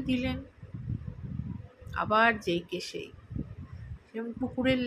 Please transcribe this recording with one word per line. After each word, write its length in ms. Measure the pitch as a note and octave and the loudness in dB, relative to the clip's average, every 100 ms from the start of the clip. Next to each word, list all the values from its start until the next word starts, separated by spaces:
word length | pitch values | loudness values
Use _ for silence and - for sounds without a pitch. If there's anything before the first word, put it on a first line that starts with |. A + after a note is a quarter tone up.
| C4 | 2
দিলেন, 280 | B3 B3+ B3+ - - - - - - - - - - - - - - - - | 2 2 -2 -6 -14 -12 -8 -4 -4 -6 -8 -6 -4 -6 -8 -12 -16 -6 -2
আবার 260 | F#3 G#3+ A#3 G#3+ | 4 8 8 6
যেই 180 | F#3+ F3 F3 | 2 0 0
কে 100 | F3+ - | -6 -4
সেই। 200 | - - - - - - - - - - - - | -8 -8 -14 -8 -6 -6 -10 -12 -12 -10 -12 -8
যেমন 200 | A3 A#3 A3+ | -6 -6 -4
কুকুরের 420 | B3 B3+ B3+ B3+ | -2 2 4 4